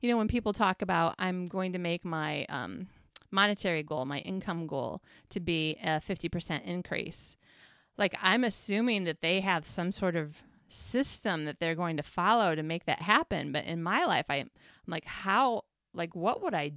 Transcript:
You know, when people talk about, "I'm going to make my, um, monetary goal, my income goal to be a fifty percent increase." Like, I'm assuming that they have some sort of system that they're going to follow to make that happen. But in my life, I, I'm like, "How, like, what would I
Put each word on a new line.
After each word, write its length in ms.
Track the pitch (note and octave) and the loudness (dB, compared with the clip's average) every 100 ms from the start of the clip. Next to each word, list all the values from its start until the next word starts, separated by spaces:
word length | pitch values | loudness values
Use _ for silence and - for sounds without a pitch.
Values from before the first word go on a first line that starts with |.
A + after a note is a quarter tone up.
You 100 | A#3+ | 2
know, 60 | A#3+ | 4
when 120 | A3 | 4
people 240 | A#3+ A3 | 2 0
talk 300 | G3 G3 F#3+ | 2 2 2
about, 320 | F#3+ E3+ E3 - | 0 2 2 2
"I'm 280 | F#3 F3+ F3+ | -2 -2 -4
going 260 | F#3+ F#3 | -4 -2
to 60 | F3+ | -2
make 260 | F3 F3 | -2 -2
my, 400 | F3 D#3+ D3+ D3 - | -2 -2 -2 -4 -4
um, 400 | C#3 F#2 F#2+ F#3 - - - - | -6 -6 -8 -10 -14 -16 -16 -4
monetary 520 | G3 G#3 G3+ F#3+ E3 | 2 2 2 0 -2
goal, 220 | D3+ D#3 | -2 -4
my 140 | C3 C#3+ | -2 -4
income 480 | - F#3+ G3 E3+ D#3+ | -4 -6 -4 -4 -4
goal 360 | C#3+ A#2+ D#2+ _ - - | -4 -4 -6 _ -20 -10
to 100 | G#3 | -6
be 380 | E3+ E3 D#3 D#3 | 0 0 0 -2
a 180 | D#3+ D#3 | 0 0
fifty 280 | - F#3+ E3+ | 0 -4 -2
percent 360 | F3 - D3+ | -4 -2 -4
increase." 720 | - F3 - - - - - - _ - - - _ - | -4 -6 -4 -4 -4 -8 -14 -16 _ -20 -20 -20 _ -2
Like, 180 | G3 - | 0 2
I'm 200 | F#3+ A3+ | 4 6
assuming 600 | A#3+ - - G3+ B3 G#3+ | 4 0 0 2 2 2
that 160 | F3 D#3 | 0 0
they 200 | E3 F#3+ | 2 2
have 260 | F#3+ E3+ - | 4 0 0
some 260 | - F3 | -2 -2
sort 240 | G3 F#3 E3+ | 0 0 0
of 260 | D3+ D#3 - _ - | -2 -8 -20 _ -16
system 760 | - - A#3+ C#4 - A3 E3 | -12 -2 0 0 -2 -2 0
that 160 | D3+ - | -2 -2
they're 140 | E3 | -2
going 240 | E3 F3 D#3 | 0 0 -2
to 40 | |
follow 520 | C#3+ - F3+ A#3 G3 | -4 0 4 6 4
to 80 | D#3 | 2
make 240 | D#3 E3+ - | 0 -4 -2
that 160 | - | -2
happen. 500 | E3 A#3 E4 F3+ C#3+ | 4 4 4 -2 -2
But 140 | C#3 - | -4 -2
in 160 | E3 | -4
my 220 | E3+ A3+ E4+ | 0 0 2
life, 200 | D3 - | 2 2
I, 80 | C#3+ | -2
I'm 140 | - _ - - - | -4 _ -20 -18 -8
like, 160 | E3 | -8
"How, 580 | - - F#3+ G#3 C4 A3+ - _ _ | -8 -8 0 4 4 2 -6 _ _
like, 220 | F3 E3+ E3+ | -6 -6 -2
what 260 | F#3 C4 | 0 0
would 120 | F#4+ | 0
I 140 | F3+ D3 | -2 -2